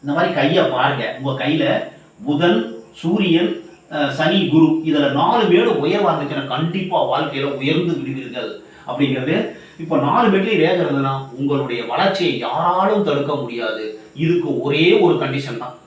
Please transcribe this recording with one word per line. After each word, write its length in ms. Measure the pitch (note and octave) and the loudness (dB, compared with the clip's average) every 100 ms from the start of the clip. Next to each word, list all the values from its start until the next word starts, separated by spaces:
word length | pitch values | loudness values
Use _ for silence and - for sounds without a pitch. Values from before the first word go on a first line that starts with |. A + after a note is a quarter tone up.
இந்த 120 | C#3+ | -2
மாதிரி 200 | C#3+ C3+ | 0 0
கையை 300 | - C#3+ F3+ | 2 2 2
பாருங்க, 520 | - B2 C3 C#3 - - | 2 0 0 -2 -6 -6
உங்க 240 | C3+ C3 C#3+ | -6 -4 -2
கையில 380 | D#3+ - - - - - _ A2+ | 0 2 0 -4 -14 -20 _ -4
புதன், 500 | D3 F3 - - - - | 2 4 2 0 -10 -18
சூரியன், 680 | - E3 G3+ F3+ E3 - - - - _ | -8 -2 0 2 2 2 -4 -12 -20 _
அஹ், 180 | D3+ C#3+ | -4 -2
சனி, 380 | C3+ D#3+ F#3+ C#3+ | 0 2 2 4
குரு, 180 | D#3 D#3 | 4 6
இதுல 460 | D#3+ D#3 D3 - | 4 0 2 2
நாலு 320 | C4 - A#3 | 2 2 2
மேடு 280 | F#3+ F3 - | 4 4 4
உயர்வா 400 | C#3+ D3 G3+ F#3+ | 2 0 0 0
இருந்துச்சுன்னா 360 | D3+ C#3+ C#3 C3 | 0 -4 -6 -4
கண்டிப்பா 560 | C3 E3 F#3+ - E3 | -4 -2 -4 -2 -2
வாழ்க்கையில 400 | A#2+ C#3+ D3+ C3+ | 0 -2 -2 -4
உயர்ந்து 500 | C#3+ C3 C3+ E3 F3 | -4 -2 0 0 0
விடுவீர்கள் 680 | C#3 C3+ C3 A#2+ - - - - - - | -2 -4 -8 -8 -8 -10 -12 -18 -20 -10
அப்படிங்கிறது. 640 | - C#3 B2+ C#3 D#3 - - - - | -2 0 0 0 -2 -2 -8 -20 -14
இப்ப 180 | D#3+ D3+ | -2 0
நாலு 320 | - - A#3 | 2 2 4
மேட்லயும் 280 | F#3+ A3 G3+ | 2 2 2
ரேகை 220 | D#3+ F3+ | 2 2
இருந்ததுன்னா 500 | D#3 C#3 C3+ C3+ C3+ B2+ | 0 0 -2 -4 -8 -6
உங்களுடைய 460 | C#3+ C#3+ B2+ A#2 | -2 0 -2 -6
வளர்ச்சியை 540 | A#2 B2 - - E3+ - | -4 0 0 0 -2 -2
யாராலும் 680 | D3 D#3+ F3 F3 G3 G#3 | -4 -2 0 2 2 2
தடுக்க 320 | D#3+ C3 - A#2+ | 2 0 0 -4
முடியாது. 640 | A#2 A#2 A#2 A2 A2 - - C3+ | -4 -6 -6 -6 -8 -12 -16 -4
இதுக்கு 460 | D#3+ F3 D3 A#2 | 0 0 0 -4
ஒரே 380 | C#3 D3+ E3+ G#3 | -2 2 4 6
ஒரு 160 | F3 D3+ | 6 4
கண்டிஷன் 420 | C#3 C3+ - A#2 | 0 -4 -6 -10
தான் 160 | - - | -12 -14